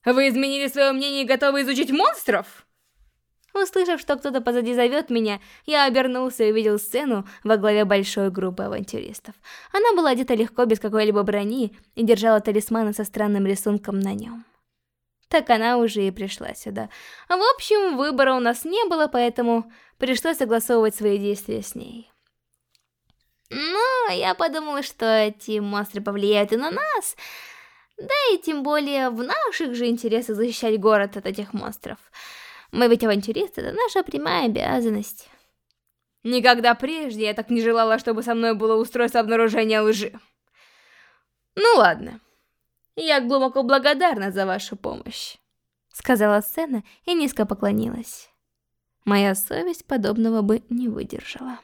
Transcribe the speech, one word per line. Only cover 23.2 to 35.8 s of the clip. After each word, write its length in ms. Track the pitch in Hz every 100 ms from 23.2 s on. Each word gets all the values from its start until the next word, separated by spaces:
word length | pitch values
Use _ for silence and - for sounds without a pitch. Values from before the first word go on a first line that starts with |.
| _ _ _
Но 640 | 233 311 381 494 508 466
я 220 | 180 185 180
подумала, 480 | 330 311 311 285
что 220 | 269 - 226
эти 540 | 220 214 208 - 214
монстры 420 | 202 202 208 202
повлияют 500 | 208 202 202 208 208
и 60 | 226
на 120 | 302
нас, 460 | 480 622 480 - - - - - - - _ _ -
да 160 | - 571 523
и 40 | 359
тем 260 | 339 302
более 460 | 277 302 285 277 262
в 140 | 226
наших 520 | 254 605 539 - 302 240
же 120 | 240
интересах 480 | 233 233 226 254 208
защищать 440 | 240 226 226 220
город 380 | 202 208 196 196
от 80 | 190
этих 280 | 196 202
монстров. 440 | 214 - 208 - - _ - - - - - _
Мы 160 | - 240
ведь 160 | 233
авантюристы, 580 | 226 208 196 - 349 -
это 140 | - 403
наша 280 | 466 392
прямая 420 | 370 - 302 - 240
обязанность. 840 | 208 - 262 233 208 208 - - _ _ _ _ _